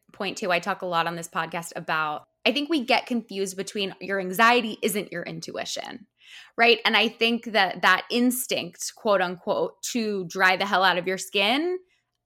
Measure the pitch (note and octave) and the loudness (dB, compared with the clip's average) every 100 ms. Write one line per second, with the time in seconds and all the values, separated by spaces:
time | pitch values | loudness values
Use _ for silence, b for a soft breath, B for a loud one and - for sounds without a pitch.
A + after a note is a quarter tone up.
0 | _ - F#3+ - F#3 E3+ F#3+ F#3 F3+ E3 | _ -10 -8 -4 -2 0 0 -6 -2 -2
1 | E3 E3+ E3 F3 D#3+ E3+ E3+ - E3 D#3+ | -2 -4 -6 -6 -6 -8 -8 -8 -4 -2
2 | D3+ D3+ - _ C4 C#4 C#4+ D#4+ A#3 A#3+ | -2 -6 -12 _ 0 0 0 -2 2 0
3 | - A#3+ - G3 F#3+ F#3 F#3+ G#3 G3 - | 0 -4 -4 -6 -6 -6 -8 -6 -6 -6
4 | F#3 G3 F#3 F#3 A#3 B3 A3 - A3 G3 | -6 -4 -2 4 6 6 2 -2 -2 -2
5 | - E3+ - E3 - - - - - - | -6 -8 -10 -10 -10 -10 -8 -8 -10 -14
6 | - _ B B B - A#3 A3 G#3 G#3+ | -18 _ B B B 2 4 4 4 2
7 | A3 - A3+ A#3 A#3 G3+ F3+ F3 G3 F#3 | 2 0 0 0 0 0 2 2 4 4
8 | - A#3+ B3 B3 - D#3 E3+ - - - | 2 2 2 2 -2 -4 -4 -8 -10 -4
9 | A3 F#3+ F3+ F3 G#3 C#3 E3+ - - A#3+ | 2 2 2 -2 -2 -2 -2 -6 -6 -2
10 | G#3+ G3+ E3+ F#3+ F#3 F#3 G3 F#3 F#3 F3 | -2 -4 -4 2 4 4 2 4 4 2
11 | F3 F#3+ - G3+ G3+ C#4 F4 F#4 - _ | 0 -4 -2 0 2 2 0 -4 -8 _
12 | _ _ | _ _